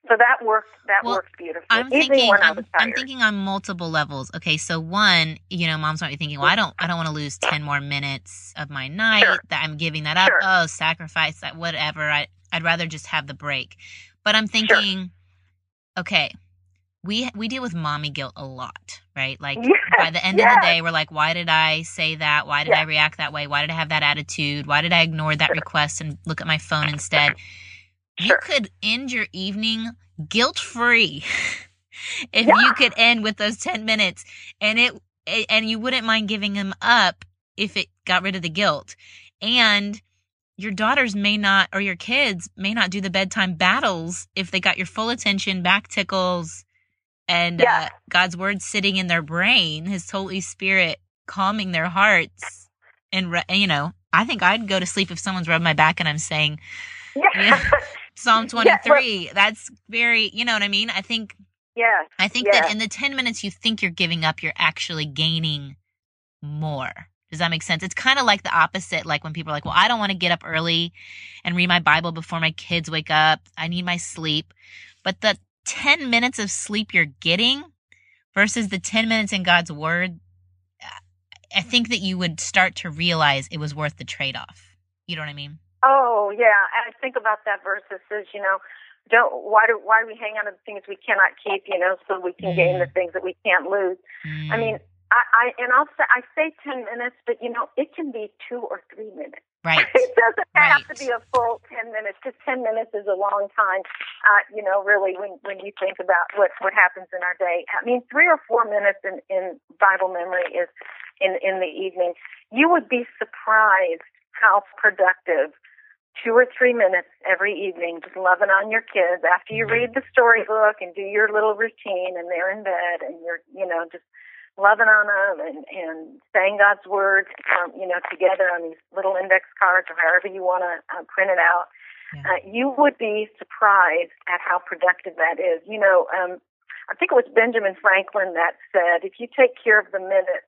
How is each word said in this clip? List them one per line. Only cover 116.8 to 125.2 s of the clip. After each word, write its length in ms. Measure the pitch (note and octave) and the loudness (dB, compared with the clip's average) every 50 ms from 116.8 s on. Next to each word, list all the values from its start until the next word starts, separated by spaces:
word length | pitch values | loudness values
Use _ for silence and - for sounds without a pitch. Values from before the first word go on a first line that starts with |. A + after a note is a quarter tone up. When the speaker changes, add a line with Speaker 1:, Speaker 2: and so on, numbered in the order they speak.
| G#3 F#3 F#3 F3 F3 _ _ _ - | 2 2 2 0 -4 _ _ _ -2
Speaker 1:
every 280 | F#3 F#3+ F3+ G3 G#3 G3+ | -2 0 0 0 -2 -2
evening, 460 | - G3+ F#3+ F3 E3+ F3 E3+ E3+ E3 - | -4 -6 -6 -6 -6 -8 -8 -8 -10 -14
just 120 | - - | -14 -12
loving 320 | F#3 F#3+ F3+ F3+ F3 G#3 G3 | -2 2 2 4 4 4 4
on 200 | F#3+ G3 G3+ A3 | 4 2 2 0
your 100 | A3 A3+ | -2 -4
kids 420 | A3 - - F#3+ F3+ F3 F3+ F3 - | -4 -2 0 0 2 2 0 0 2
after 300 | - F3+ - - - A3 | 2 2 2 0 -8 -4
you 120 | A3 A3+ | -4 -2
Speaker 2:
Mm. 60 | G#3 | 0
Speaker 1:
read 180 | A3+ A#3 B3 A#3 A#3 | 0 0 0 -2 -4
the 100 | C#4 C4+ - | -6 -6 0
storybook 720 | _ C4 A#3+ A#3 A#3 A3+ F#3+ - A3 A3 G#3+ G#3+ G#3+ - | _ 4 6 6 6 4 4 0 2 4 4 2 2 0
and 120 | F#3+ F3 E3 | -12 -12 -10
do 80 | G3 | -10
your 280 | G3 G3 G3+ G#3+ A3 G#3+ | -8 -2 0 2 2 2
little 240 | G#3 G#3+ G#3+ A3 G#3 | 2 2 2 2 0
routine 600 | G3+ A3+ A3+ A3 _ - G#3+ F#3+ F3+ F3+ F#3 F#3 | 0 -4 -4 _ _ -8 -6 -4 -4 -4 -6 -8
and 120 | F3 E3+ F3 | -10 -8 -6
they're 200 | F3+ E3 F3+ F#3+ | -4 -4 -2 -4
in 120 | G3 G#3+ G#3 | -4 -6 -6
bed 380 | G3 F3+ F3 F3+ F3 F3 E3 | -4 -4 -2 -2 -4 -4 -6
and 200 | - - E3+ E3 E3 | -8 -10 -12 -12 -10
you're, 160 | E3+ E3+ E3 _ _ - | -10 -10 -10 _ _ -10
you 100 | F#3+ F#3+ | -8 -6
know, 200 | F3+ E3+ E3 E3+ E3 | -4 -4 -6 -6 -8
just 120 | - G3+ _ _ _ - - - - - - _ _ | -12 -20 _ _ _ -20 -20 -20 -20 -20 -20 _ _
loving 300 | - G3 G3+ A3 G#3+ A3+ A3 | 4 4 4 6 6 6 6
on 180 | G#3+ G#3+ G#3 | 6 6 4
'em 320 | G#3 G3+ G3 | 2 2 0